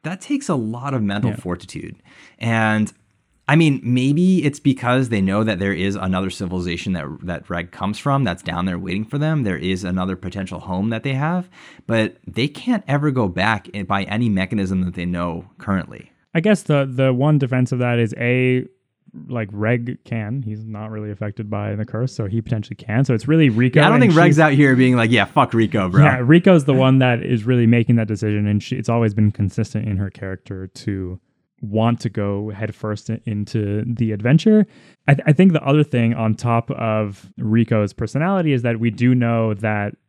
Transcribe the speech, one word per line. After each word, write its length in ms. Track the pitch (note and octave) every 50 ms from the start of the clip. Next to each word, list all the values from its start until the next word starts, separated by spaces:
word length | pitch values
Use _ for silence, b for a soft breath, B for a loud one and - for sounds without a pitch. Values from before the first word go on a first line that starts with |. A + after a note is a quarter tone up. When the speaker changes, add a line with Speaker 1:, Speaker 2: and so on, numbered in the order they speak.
Speaker 1:
that 180 | - D3+ F#3 F#3+
takes 300 | - - D4 C#4 C#4 -
a 40 | E3+
lot 380 | C3 A2+ G#2+ A2+ A#2+ B2+ C#3+
of 100 | C3+ B2
mental 280 | G#2+ G2 G2 G#2 B2 A#2
Speaker 2:
Yeah. 60 | G#2+
Speaker 1:
fortitude. 600 | A#2 - F2+ F2 E2+ - - - - - - - _ b b b b b b b b
And, 540 | A#2 A#2 A2+ A2+ A2 A2 G#2+ G#2+ G#2+ G#2 _ _ _ _ _ _ _ _ _ _ _ -
I 80 | D3
mean, 240 | D#3+ E3 D3+ C#3 C3
maybe 600 | - A#2+ B2 B2+ B2+ C#3 C#3+ E3 F3+ F#3 F#3 F3+ D3+
it's 160 | C#3+ C#3+ -
because 480 | _ C#3+ C3 - - A#2+ B2 C3 C3 A2+
they 140 | A2+ G2+
know 200 | F#2+ F#2+ F#2+ G#2
that 160 | A2 A2 G#2 F2
there 140 | G2 G2
is 240 | G2 D#2+ F#2+ G2 G2
another 320 | G#2 F#2+ F#2 F#2 F#2 F#2+ F#2
civilization 640 | - - G#2 F2 F2+ F2+ F2 F2+ E2+ E2 - G2
that, 140 | F#2 E2+ D2 C#2 D2+ -
that 260 | - F2+ E2+ D#2 - _
Reg 220 | F2 E2+ F2 F2
comes 280 | - - F2+ G2 G#2 -
from 240 | - C#3+ C#3 C#3 C3+
that's 180 | G2 E2+ -
down 240 | - - D#2+ F2 F2+
there 120 | F#2+ F2+ F2
waiting 280 | F#2 F#2 F2+ G2+ A2
for 100 | - -
them. 280 | C#3+ D3+ D#3 D#3+ D3+ B2
There 120 | G2+ F2+
is 260 | C#2+ D#2 F#2 F#2 F2+
another 320 | G2 F2+ F2+ F#2 F#2 F#2+ F#2+
potential 460 | F#2 - F#2 F2 G2+ F#2+ F#2 F#2 D#2
home 300 | - F2+ F2+ F#2 G2+ A2+
that 140 | A2+ A2+ -
they 100 | C#3 C3+
have, 340 | C3 C#3+ D#3+ F3 F3+ F3 _ B B B B B B B
but 320 | - A#2 A2+ G#2+ G2 - _ _
they 220 | - F#2 A2 A#2+ D3
can't 360 | C#3+ - - A#3+ B3 G#3 -
ever 240 | - C#3 C#3+ D3 D3+
go 180 | C3 B2+ A2 F#2
back 400 | F2 F2 F#2+ A2 A2+ G2+ - - -
i-, 80 | G#2
by 220 | F#2+ F2 G2+ G2 F#2+
any 240 | - G2+ A2+ A#2+ A#2
mechanism 540 | G2+ F2+ F#2+ F#2+ A#2+ G#2 G2 F#2 F#2+ F#2
that 100 | F#2 F2+ E2
they 120 | F2+ F2
know 400 | F2 F2+ F2 F2 F2 E2 E2+ F2+ - _
currently. 560 | - - G#2 G2 F#2 D#2+ - - - - _ _ _ _ _
Speaker 2:
I 60 | - E3
guess 240 | D#3+ G#3+ G#3 -
the, 260 | - - D3+ C#3+ C#3 C3+
the 240 | B2 B2+ C3+ C3+
one 260 | B2+ B2 C#3 D3+ D3+ C#3+
defense 340 | C3+ A#2 B2+ B2+ B2 -
of 80 | B2+ B2
that 180 | B2 A#2+ A#2+ A#2+
is, 160 | A#2 G#2 -
A, 480 | - A#2+ A#2+ B2 B2+ B2+ B2+ B2+ B2+ B2+ - _ _ _ _ _ _ _ - - - -
like, 220 | - B2+ A#2 A2 F#2+
Reg 480 | G2+ G2+ G#2+ A2 B2 A#2+ A#2+ B2 B2+ - _
can. 380 | - A#2 A2+ G#2+ G#2 A#2+ C#3
He's 220 | B2 G#2+ G#2+ G#2+ A2
not 280 | A2 G#2+ G#2 G#2+ G#2+
really 180 | G#2+ G#2+ G#2+ G#2
affected 400 | G#2 - G#2+ G#2 G2+ - G#2+ G#2
by 240 | G#2+ G#2 G#2 G#2 G2+
the 100 | G#2 G#2+
curse, 300 | - - A2 B2+ B2+ -
so 120 | - A2
he 140 | G2 G#2 A#2
potentially 360 | A2+ - A#2+ A2 G2+ - A2
can. 280 | - - - G#2+ A#2+ C#3
So 100 | - B2
it's 120 | G#2 -
really 220 | C3 D#3 E3 D#3 C3
Rico 320 | G#2+ A2+ B2 B2+ - D#3
Speaker 1:
Yeah, 60 | D3
I 20 | F#3+
don't 60 | A3+
Speaker 2:
and 60 | B3
Speaker 1:
think 100 | B3 G#3
Speaker 2:
she 60 | D#3+ D#3+
Speaker 1:
Reg's 200 | F3 E3 C#3+ D#3
out 140 | D#3+ D3+
here 240 | C#3 C3+ D3 C3+ C3
being 180 | B2 C3 B2+ B2
like, 160 | A#2+ A2+ A2+
"Yeah, 140 | B2 A2 G2
fuck 280 | - - D3 C3 -
Rico, 360 | - A#2 A2 F#2+ - G#2+ F#2+ F#2
bro." 160 | F2+ C#3+ D3
Speaker 2:
Yeah, 160 | D3 C3 B2+
Rico's 440 | B2 B2 D#3 E3+ - G3 F3+ E3 C3+
the 60 | D3 C3+
one 260 | C3 C3 C3 C3 C3+
that 240 | C3 B2 A#2+ A#2 -
is 180 | C3+ B2+ A2+
really 240 | G#2 A#2+ B2+ B2 A#2
making 300 | A#2 A#2+ A#2+ A2+ - A#2+
that 100 | A#2 A2
decision, 400 | G#2 A2 G2+ A2 G#2+ G#2 G#2 G#2
and 160 | G#2 G#2 G#2
she, 140 | - - B2+
it's 120 | - A2 -
always 240 | A#2 A#2 A#2 G#2+
been 200 | G2+ A2+ G#2+ G#2
consistent 560 | - - G2+ F#2+ - - G#2+ - - G#2+ G#2+ A2
in 80 | G2+
her 120 | F#2 G2 F#2+
character 600 | - - G2 F#2+ F#2+ F#2+ _ - G2+ F#2 F#2+ F#2
to 500 | _ - - A2 G2 F#2+ F#2 F2+ F2+ F2+ _ _ _ _ _ _ _ _
want 380 | - G#2 G2+ G#2+ A2 A#2 A#2 -
to 60 | - A2+
go 420 | - A2 G2+ G2+ G2+ G2+ G#2 G#2+
headfirst 600 | G2+ G2 A2 G#2 - _ - G#2+ G#2 G#2 - -
i-, 100 | A2 A2+ _
into 580 | A#2+ G#2+ G#2 G#2 - - A2+ G#2 G2+ G#2 G#2+ A#2
the 280 | B2 A#2+ A2+ B2 A2
adventure. 560 | G#2+ G2+ G#2+ A#2+ D3 E3 - A3 G#3+ G#3+ G3 b b b b b b b _ -
I, 60 | C#3
th-, 100 | C3+ -
I 60 | D#3
think 200 | D3 - F#3 G3
the 120 | D#3+ D#3 -
other 180 | C3+ D3 D3+
thing 320 | D3 - - A#2+ A#2 A2+ A#2
on 220 | A#2 A2+ A2 G#2+
top 340 | - - A#2+ A#2 A#2 - -
of 580 | - - A2+ A2+ A2 G#2+ G#2+ G2+ G2 - - - _ -
Rico's 540 | - G#2+ A2 A#2 A2+ - A#2 G#2+ G#2 F#2+
personality 600 | - - A#2+ G#2 - C#3 D#3 F#3 G3 F#3+ E3+ D3+
is 100 | C#3 B2
that 160 | A#2 B2 A#2 A2
we 120 | A2+ A#2
do 240 | G2+ F#2 A#2+ B2 B2+
know 380 | B2+ A#2+ A#2 A#2 A2+ A2+ A2 G#2+
that 420 | G2 G#2+ G#2+ G#2+ G#2 G2+ G#2 - _ _